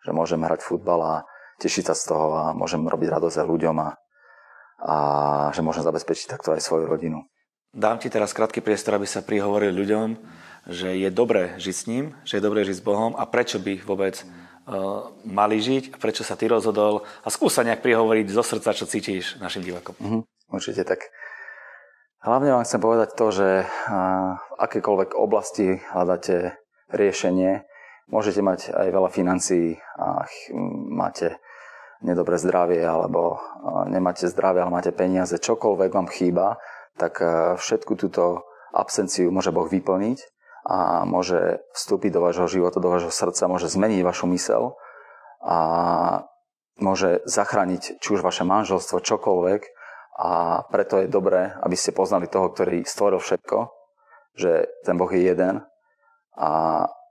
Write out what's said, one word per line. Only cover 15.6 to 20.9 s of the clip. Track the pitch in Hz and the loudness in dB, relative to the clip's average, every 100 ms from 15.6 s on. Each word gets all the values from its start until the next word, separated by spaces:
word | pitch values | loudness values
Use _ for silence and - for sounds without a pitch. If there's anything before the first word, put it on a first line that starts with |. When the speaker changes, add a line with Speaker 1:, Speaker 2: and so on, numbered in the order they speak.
Speaker 2:
žiť | 113 135 131 | 2 0 -2
a | - | -4
prečo | 113 - | -4 -2
sa | 113 98 | -6 -2
ty | 113 | 2
rozhodol. | 113 107 104 104 104 - - | 2 2 2 2 2 -4 -12
A | 113 | -8
skús | - 233 | 0 2
sa | - 117 | 4 2
nejak | 113 | 2
prihovoriť | 127 113 110 110 101 | 2 4 4 4 2
zo | 104 | 0
srdca, | 120 107 110 | 0 -2 -2
čo | 101 95 | -2 -4
cítiš | 107 95 95 - - | -4 -4 -6 -6 -10
našim | 90 98 | -10 -8
divákom. | 90 87 - - | -8 -10 -12 -10
Speaker 1:
Mhm, | 101 113 113 _ _ | -4 -4 -4 _ _
určite | 95 - 98 | -8 -6 -4
tak. | 92 | -2